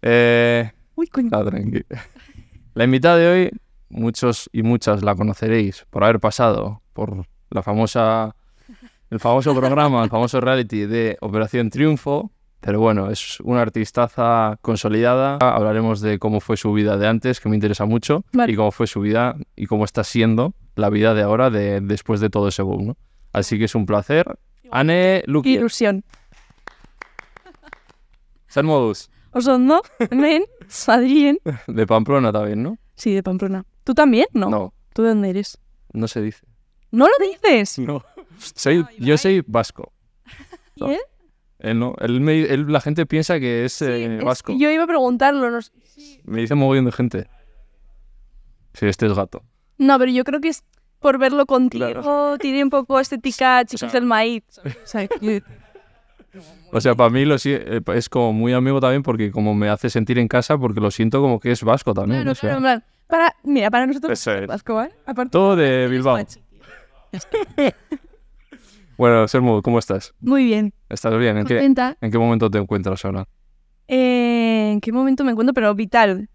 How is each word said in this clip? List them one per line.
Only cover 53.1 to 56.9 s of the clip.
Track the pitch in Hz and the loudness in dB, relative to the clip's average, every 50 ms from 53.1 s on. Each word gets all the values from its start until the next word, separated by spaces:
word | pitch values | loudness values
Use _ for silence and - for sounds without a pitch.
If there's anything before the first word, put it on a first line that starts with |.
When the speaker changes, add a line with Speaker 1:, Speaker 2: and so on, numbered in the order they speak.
| - 247 - 277 226 - 262 254 254 247 | -6 -6 -6 -6 -4 0 2 2 4 2
Speaker 1:
O | 247 | 2
Speaker 2:
Chicos | 220 - 220 | 0 -4 -10
Speaker 1:
sea, | - 240 233 254 | -10 -2 -2 -2
Speaker 2:
del | 240 247 | 0 2
Maíz, | 233 214 220 226 240 226 - _ | 0 2 0 0 -2 -6 -10 _
¿sabes? | _ _ - 143 123 - - | _ _ -12 -12 -12 -12 -16
O | |
sea, | - - 226 196 202 | -10 -8 -8 -6 -6
que | 480 - 214 214 214 202 - _ - - - _ _ - _ _ _ _ _ _ _ _ - _ _ - - - - - - - - | -6 -6 -2 -2 -4 -4 -6 _ -20 -20 -20 _ _ -20 _ _ _ _ _ _ _ _ -20 _ _ -20 -20 -20 -20 -20 -20 -6 -6
Speaker 1:
o | 110 | 0
sea, | 110 139 | 2 2